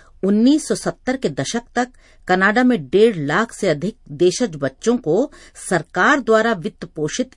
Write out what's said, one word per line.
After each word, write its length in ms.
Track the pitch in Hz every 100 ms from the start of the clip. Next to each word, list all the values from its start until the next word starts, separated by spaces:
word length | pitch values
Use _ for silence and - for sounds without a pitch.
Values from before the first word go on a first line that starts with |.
| _ _
उन्नीस 440 | 190 208 240 302 -
सौ 80 | 202
सत्तर 420 | 190 - - 262
के 120 | 208
दशक 340 | 139 - 233 240 -
तक 140 | 254 - _ _ -
कनाडा 360 | 185 196 214
में 260 | 254 233 131
डेढ़ 280 | 185 226 185
लाख 360 | 139 170 226
से 160 | - 196
अधिक 280 | 147 175 - -
देशज 400 | 143 175 175 240 151
बच्चों 420 | 139 - - 240
को 340 | 156 175 294 - - - -
सरकार 500 | 175 151 - 214 285
द्वारा 340 | 220 220 220
वित्त 320 | 208 151 - 175
पोषित 500 | - 151 - -